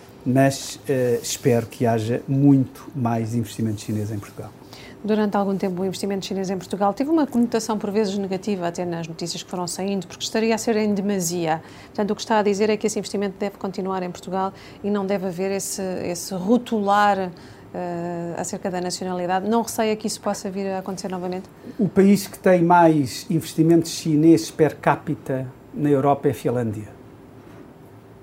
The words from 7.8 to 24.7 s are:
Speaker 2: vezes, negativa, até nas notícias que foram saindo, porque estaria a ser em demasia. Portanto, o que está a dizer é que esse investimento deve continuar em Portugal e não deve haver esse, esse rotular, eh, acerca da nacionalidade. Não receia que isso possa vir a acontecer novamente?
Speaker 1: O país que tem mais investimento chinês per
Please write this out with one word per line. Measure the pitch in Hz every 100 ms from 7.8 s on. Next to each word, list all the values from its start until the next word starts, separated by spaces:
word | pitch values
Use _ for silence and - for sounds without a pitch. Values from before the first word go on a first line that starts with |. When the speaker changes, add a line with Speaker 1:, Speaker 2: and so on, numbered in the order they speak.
| 208
Speaker 2:
vezes, | 202 208 202
negativa, | 196 190 190 196 170
até | 170
nas | 180 170 165
notícias | 165 170 170
que | -
foram | 185 175
saindo, | - 190 196 170
porque | -
estaria | - 220 226
a | 220
ser | 240 214
em | 214
demasia. | 202 196 202 170 175 160 160 - - -
Portanto, | - 208
o |
que | 208
está | - 220
a |
dizer | 208 196 214
é | 214
que | 214
esse | 208
investimento | 190 202 202 190
deve | 202 -
continuar | 202 185 190 190
em | 180
Portugal | 170 - 185 190 - - -
e | 202
não | 202
deve | 190 202 190
haver | 175 190
esse, | 196 190 - 190 180
esse | - 175 -
rotular, | 190 185 240 240 220 196 202 208 196 185 175 - - -
eh, | 180 180 175 175 170 170 170
acerca | 180 190 196
da | 180
nacionalidade. | 180 180 185 180 175 190 202
Não | 233
receia | 220 - 220 214
que | 214
isso | -
possa | 208 202 202
vir | 190 196
a | 190
acontecer | 185 185 196
novamente? | 180 180 180 - - - -
Speaker 1:
O | 202
país | - 196 196 -
que | -
tem | 196 180
mais | 170 175 170 156 127 - -
investimento | 165 - - 160 170 160
chinês | - 165 151 160 156 -
per | - 151